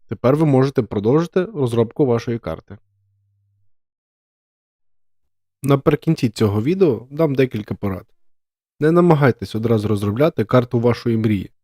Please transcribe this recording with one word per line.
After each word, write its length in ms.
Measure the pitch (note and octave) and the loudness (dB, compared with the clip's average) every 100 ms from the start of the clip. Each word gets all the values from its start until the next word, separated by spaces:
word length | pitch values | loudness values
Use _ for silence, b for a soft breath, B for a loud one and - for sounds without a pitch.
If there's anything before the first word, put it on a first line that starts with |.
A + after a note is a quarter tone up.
| _ | _
Тепер 300 | A2 A#2+ D3 | -4 0 2
ви 100 | D#3+ | 2
можете 360 | C3 C3+ C#3 | 2 2 -2
продовжити 640 | G#2+ G#2 G#2 D3+ E3+ F#3+ | -4 -2 0 0 0 -4
розробку 640 | F3+ D3+ B2 A#2 A2+ - C#3 | -4 -4 -2 0 -2 0 0
вашої 320 | A#2 - A#2 | 0 -4 -8
карти. 400 | E2 E2 - G2+ _ _ _ _ _ _ _ _ _ _ _ _ _ _ _ _ _ _ _ _ _ _ _ _ _ _ _ _ | -8 -12 -14 -20 _ _ _ _ _ _ _ _ _ _ _ _ _ _ _ _ _ _ _ _ _ _ _ _ _ _ _ _
Наприкінці 680 | C3+ C#3 - D3 - D#3+ A#2+ | -2 0 0 -2 -2 -2 -2
цього 340 | - G#2+ G#2+ | 0 0 0
відео 440 | B2 F#3+ F3 A2 B2+ | -2 0 0 0 -6
дам 240 | C#3+ D#3+ | -4 -2
декілька 400 | C3+ C3 A2+ - | 0 0 -2 -8
порад. 320 | - G2+ F#2 - _ _ _ _ _ _ _ | -8 -6 -8 -10 _ _ _ _ _ _ _
Не 120 | D3+ | 2
намагайтесь 600 | F3 F3 D3+ C#3+ - G2 | 4 4 4 4 0 -6
одразу 340 | A2 A2+ A2+ G#2 | -6 0 0 0
розробляти 560 | G#2 G2+ A2 D#3 - | -2 -2 0 -2 -2
карту 360 | A2 B2+ A#2+ A#2+ | 0 0 0 0
вашої 360 | A#2+ A2 A#2+ A2+ | 0 -2 -2 -2
мрії. 380 | A2 G2+ - _ | 0 -2 -4 _